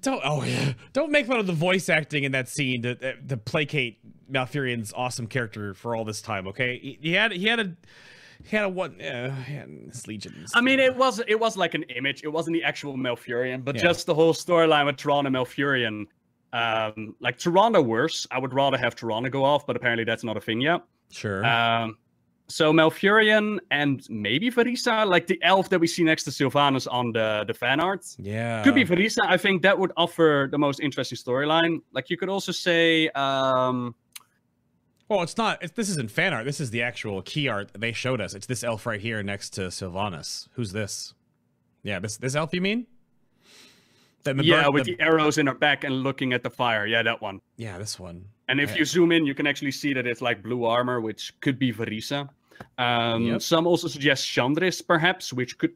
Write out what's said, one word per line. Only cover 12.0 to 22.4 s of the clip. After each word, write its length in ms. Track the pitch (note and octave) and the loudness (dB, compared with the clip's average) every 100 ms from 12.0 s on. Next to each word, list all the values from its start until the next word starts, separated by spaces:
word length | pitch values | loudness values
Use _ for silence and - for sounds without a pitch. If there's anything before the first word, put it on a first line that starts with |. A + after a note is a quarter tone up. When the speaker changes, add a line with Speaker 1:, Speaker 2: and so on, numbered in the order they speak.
| C3+ C#3 | -4 -4
Speaker 2:
It 40 | D3+ | -6
wasn't 280 | D#3 E3 E3 | -4 -2 -2
the 80 | |
actual 340 | C#3+ D3+ C#3+ C3+ | -2 -4 -8 -4
Malfurion, 680 | C3 A#2+ - A#2+ B2+ C3 | -4 -4 -4 -4 -2 -4
but 120 | B2+ C3+ | -6 0
Speaker 1:
Yeah. 80 | |
Speaker 2:
just 220 | F3 E3 - | 2 2 0
the 60 | |
whole 200 | D#3 E3 | 4 4
storyline 520 | D#3 - E3+ E3 D3+ C#3+ | 4 2 4 6 6 4
with 100 | C#3 | 0
Tyrande 320 | C#3+ C#3+ C#3 | 0 2 2
Malfurion. 760 | C3 B2 - C#3+ C3 A#2 G#2+ G#2 _ _ _ - | 0 -2 -2 0 2 0 -4 -12 _ _ _ -8
Um, 640 | A#2+ A#2 A2 A2 G#2+ G#2+ - | -4 0 0 -2 -6 -12 -6
like, 160 | B2 B2+ | -4 -2
Tyrande 460 | F3 F3 A3+ G3+ B2 | 0 4 6 4 4
worse. 420 | A2+ D#3+ - - | 2 0 -2 -6
I 100 | B2+ | -6
would 140 | C3 | -4
rather 240 | C3 C#3 C3 | 0 2 2
have 180 | A#2+ - | -2 -4
Tyrande 360 | A#2 A2 C3 | -4 -4 -2
go 140 | C3+ C3+ | 0 2
off, 200 | D3 - | 2 0
but 120 | A#2+ | -2
apparently 260 | B2 A#2 | 0 0
that's 200 | A2+ A2+ A2+ | 0 -2 -4
not 100 | G#2+ | -6
a 60 | |
thing 180 | - A2+ | -4 -2
yet. 220 | C#3+ F3 - _ _ | 0 0 -4 _ _
Speaker 1:
Sure. 340 | - G#2+ F#2+ A2+ | -8 -4 0 2
Speaker 2:
Um, 520 | A#2 A#2 A#2 A2+ A2 _ _ _ _ | 4 4 2 -2 -8 _ _ _ _